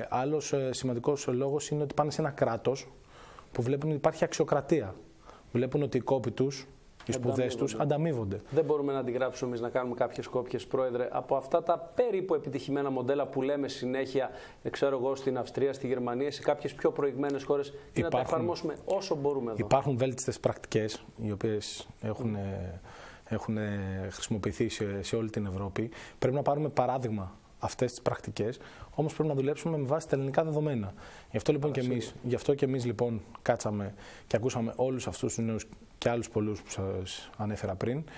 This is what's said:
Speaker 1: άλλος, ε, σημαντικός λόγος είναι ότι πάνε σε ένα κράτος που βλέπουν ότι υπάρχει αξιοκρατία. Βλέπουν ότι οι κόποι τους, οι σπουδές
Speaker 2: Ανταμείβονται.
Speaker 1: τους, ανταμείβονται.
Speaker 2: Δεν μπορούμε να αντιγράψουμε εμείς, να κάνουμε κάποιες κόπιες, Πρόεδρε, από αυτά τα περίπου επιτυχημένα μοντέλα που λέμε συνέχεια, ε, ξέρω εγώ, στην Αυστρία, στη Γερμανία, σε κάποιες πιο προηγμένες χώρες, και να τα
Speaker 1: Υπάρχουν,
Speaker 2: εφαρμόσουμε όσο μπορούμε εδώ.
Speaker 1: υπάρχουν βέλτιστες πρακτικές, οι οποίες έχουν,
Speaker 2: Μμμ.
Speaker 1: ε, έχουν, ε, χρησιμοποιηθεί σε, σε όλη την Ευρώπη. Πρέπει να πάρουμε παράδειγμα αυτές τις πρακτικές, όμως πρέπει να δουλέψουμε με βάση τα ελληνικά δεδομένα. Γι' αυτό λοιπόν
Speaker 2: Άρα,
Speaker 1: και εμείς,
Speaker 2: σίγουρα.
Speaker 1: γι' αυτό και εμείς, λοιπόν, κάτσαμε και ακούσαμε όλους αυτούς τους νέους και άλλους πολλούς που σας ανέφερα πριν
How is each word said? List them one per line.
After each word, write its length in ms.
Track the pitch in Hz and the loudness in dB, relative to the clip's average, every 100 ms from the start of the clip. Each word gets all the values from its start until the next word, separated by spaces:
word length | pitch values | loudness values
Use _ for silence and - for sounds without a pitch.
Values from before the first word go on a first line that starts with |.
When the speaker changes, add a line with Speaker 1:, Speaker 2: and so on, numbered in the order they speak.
| 110 | -2
Speaker 1:
άλλος, 440 | 120 139 151 139 | 0 2 0 0
ε, 200 | 139 131 | 0 0
σημαντικός 540 | 120 131 120 135 143 - | 0 -2 0 0 0 0
λόγος 440 | 123 139 147 - | 0 2 0 0
είναι 120 | 151 | -2
ότι 120 | 143 | 0
πάνε 160 | - 151 | 2 2
σε 100 | - | 0
ένα 100 | 151 | -2
κράτος 580 | - 127 113 - 135 - - - - - - - | 2 2 4 0 0 -6 -18 -20 -20 -20 -20 -6
που 100 | - | -2
βλέπουν 260 | 120 139 156 | 0 0 0
ότι 100 | 143 | 2
υπάρχει 260 | 160 - | 2 4
αξιοκρατία. 720 | 165 - 143 143 - 160 98 - - - - - - | 0 2 2 2 4 2 2 -8 -16 -20 -20 -20 -2
Βλέπουν 300 | 120 127 151 | 0 2 2
ότι 140 | 139 127 | 2 0
οι 40 | |
κόποι 300 | - 135 120 | 2 2 0
τους, 360 | - 135 139 - - - - - | 0 0 0 -12 -20 -20 -10 -4
οι 60 | |
σπουδές 220 | 123 120 131 | 0 2 2
Speaker 2:
Ανταμείβονται. 260 | 127 - | 0 0
Speaker 1:
τους, 120 | 139 | -2
ανταμείβονται. 680 | 110 147 147 165 127 104 104 - | 0 0 2 2 0 -2 -4 0
Speaker 2:
Δεν 140 | 139 | 2
μπορούμε 280 | 147 151 139 | 4 2 2
να 60 | 139 | 0
αντιγράψουμε 500 | 123 120 127 - 123 | 0 0 0 0 -2
εμείς, 100 | 120 | -2
να 80 | 117 | 0
κάνουμε 260 | 127 123 | 0 0
κάποιες 320 | 120 120 - 117 | 0 0 0 -2
κόπιες, 400 | 127 120 120 - | -2 0 -4 0
Πρόεδρε, 420 | 131 131 120 123 | 0 2 0 0
από 240 | 131 123 135 | -2 2 0
αυτά 260 | - 170 | 4 2
τα 280 | 165 170 - | 4 0 2
περίπου 400 | - 247 196 185 | 2 2 2 2
επιτυχημένα 560 | 151 139 131 - 139 139 | 0 0 -4 0 0 2
μοντέλα 360 | 131 123 143 131 | 0 2 2 2
που 160 | 135 | 0
λέμε 260 | 131 143 135 | 0 0 -2
συνέχεια, 600 | - 127 131 135 135 123 - - - | -2 -2 0 0 0 0 -4 -16 -8
ε, 80 | - | -6
ξέρω 260 | - 139 135 | 2 2 4
εγώ, 180 | 131 | 0
στην 240 | 135 135 127 | 0 0 0
Αυστρία, 340 | - - 135 | -2 0 0
στη 140 | 135 123 | 0 -2
Γερμανία, 440 | 127 120 120 143 | 0 0 0 -2
σε 120 | 139 | 2
κάποιες 320 | - 147 139 | 2 2 -2
πιο 180 | - 165 | 2 2
προηγμένες 500 | 156 143 127 143 139 | 4 0 2 -2 -2
χώρες, 260 | 135 143 139 | 2 2 2
και 320 | - - - | -8 -2 0
να 60 | 170 | 2
τα 100 | 123 | 2
Speaker 1:
Υπάρχουν, 160 | 123 | 2
Speaker 2:
εφαρμόσουμε 420 | 160 - 170 165 143 | 0 0 -2 -4 -6
όσο 300 | - 190 185 | 0 0 2
μπορούμε 360 | 156 139 139 117 | 2 2 2 0
εδώ. 140 | 107 | -2
Speaker 1:
υπάρχουν 320 | 104 131 143 123 | 4 4 4 2
βέλτιστες 440 | 131 123 - - | 2 0 -4 0
πρακτικές, 640 | 123 - - 113 107 - - - | 0 0 0 0 0 -4 -12 -6
οι 80 | 107 | -4
οποίες 580 | 101 113 104 - - - - | 0 0 0 -4 -8 -12 -8
έχουν, 280 | 110 104 120 | -6 -2 -2
Speaker 2:
Μμμ. 80 | 104 | -2
Speaker 1:
ε, 440 | 98 95 92 87 - - - - - | -4 -4 -6 -8 -14 -16 -18 -18 -4
έχουν, 280 | 110 - 110 | -2 0 -2
ε, 520 | 104 101 95 95 90 | 0 -2 -2 -2 -4
χρησιμοποιηθεί 580 | - - 107 104 - 113 | -6 -2 0 0 0 0
σε, 340 | - 104 98 | 0 -2 -2
σε 140 | 95 117 | -2 -2
όλη 140 | 113 | 0
την 160 | 113 101 | -2 -2
Ευρώπη. 440 | 92 98 98 117 - - - | -2 -2 -2 -4 -6 -16 0
Πρέπει 160 | 127 | 2
να 80 | 139 | 2
πάρουμε 260 | 143 143 151 | 2 2 2
παράδειγμα 640 | - 123 131 123 107 90 - - - 113 | 2 2 2 0 -2 -6 -12 -20 -8 -6
αυτές 240 | - 123 | 0 0
τις 120 | - | 2
πρακτικές, 560 | - 117 - - 107 135 - - - | 0 0 -6 -2 -2 -4 -14 -18 -8
όμως 180 | - 156 | -2 -2
πρέπει 140 | - 156 | 0 0
να 60 | |
δουλέψουμε 440 | 139 135 151 170 156 | 2 0 0 -2 -2
με 80 | 127 | 0
βάση 220 | 156 160 | 0 2
τα 80 | 139 | 0
ελληνικά 280 | 135 143 | 2 2
δεδομένα. 480 | 160 151 151 123 98 - - - - | 2 2 2 0 -2 -8 -16 -18 -6
Γι' 60 | 110 | 0
αυτό 160 | - | 2
λοιπόν 180 | 151 151 | 2 2
Speaker 2:
Άρα, 100 | 131 | 0
Speaker 1:
και 60 | 127 | 0
εμείς, 180 | 123 | 0
Speaker 2:
σίγουρα. 160 | 110 - 127 | -2 -6 -2
Speaker 1:
γι' 60 | |
αυτό 200 | 120 - | 0 2
και 100 | 139 | 4
εμείς, 200 | 135 131 | 4 2
λοιπόν, 380 | 120 110 120 110 - - | 0 0 0 0 -6 -2
κάτσαμε 520 | - 120 110 104 98 - - - - | 2 2 2 -2 -4 -8 -18 -18 -2
και 100 | 110 | 0
ακούσαμε 360 | 123 120 113 - | 2 0 -2 0
όλους 300 | 131 131 - | 0 0 -4
αυτούς 280 | - 120 | -2 -2
τους 100 | - | 0
νέους 220 | 113 107 - - - - | 0 -2 -6 -16 -20 0
και 100 | 120 | 2
άλλους 200 | 120 107 | 2 0
πολλούς 340 | 110 107 101 | 0 0 -2
που 80 | - | -6
σας 600 | - 95 98 95 - - - | -4 -4 -4 -6 -10 -12 -6
ανέφερα 380 | 107 101 98 | -4 -2 -4
πριν 300 | 95 113 139 156 | -2 -2 -2 -6